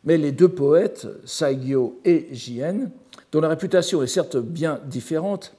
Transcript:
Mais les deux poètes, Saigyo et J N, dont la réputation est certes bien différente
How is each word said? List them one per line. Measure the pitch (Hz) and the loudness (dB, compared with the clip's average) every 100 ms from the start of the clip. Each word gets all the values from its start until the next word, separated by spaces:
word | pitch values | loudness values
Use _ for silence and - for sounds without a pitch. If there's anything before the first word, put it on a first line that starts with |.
Mais | 151 165 | 2 2
les | 147 | 2
deux | 135 175 | 4 4
poètes, | 180 139 160 226 - 110 - - | 4 4 4 2 -4 -14 -14 -12
Saigyo | - 151 135 131 135 120 - - | -2 -2 0 0 0 0 0 2
et | 165 - | 2 0
J | 127 120 120 | -14 -10 -6
N, | 151 202 262 - _ - _ | -4 -4 -6 -10 _ -20 _
dont | 151 | 0
la | 160 | 0
réputation | 156 175 185 170 165 | 0 2 2 2 0
est | 127 | 0
certes | 190 160 135 | -2 0 -2
bien | 117 165 160 131 139 | -4 -4 -4 -4 -8
différente | 127 - 160 190 196 - | -10 -4 -4 -2 -6 -10